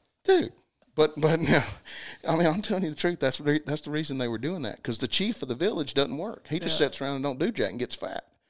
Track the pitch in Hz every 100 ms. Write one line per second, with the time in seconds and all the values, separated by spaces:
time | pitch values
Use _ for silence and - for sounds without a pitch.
0 | _ _ - 370 - - _ _ _ -
1 | 151 151 156 165 147 151 - - - -
2 | - - - 165 170 180 202 190 165 151
3 | 175 175 135 - 147 151 147 151 147 151
4 | 151 131 120 113 143 185 117 - - 117
5 | - - 202 220 131 123 185 208 139 -
6 | 139 143 208 - - 156 165 160 139 -
7 | 139 139 139 127 190 202 98 92 120 -
8 | - - - _ _